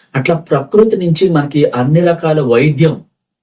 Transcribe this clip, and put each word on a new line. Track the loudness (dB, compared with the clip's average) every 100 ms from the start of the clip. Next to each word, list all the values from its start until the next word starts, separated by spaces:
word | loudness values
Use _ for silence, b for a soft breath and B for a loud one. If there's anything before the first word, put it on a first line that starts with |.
| b -6
అట్లా | -2 -4
ప్రకృతి | -2 -4 0 2 2 2
నుంచి | -2 0 0
మనకి | 0 -2 0
అన్ని | 0 0 0 2
రకాల | 0 -2 -2 -2
వైద్యం, | 0 2 2 2 0 -2 -12 _ _ _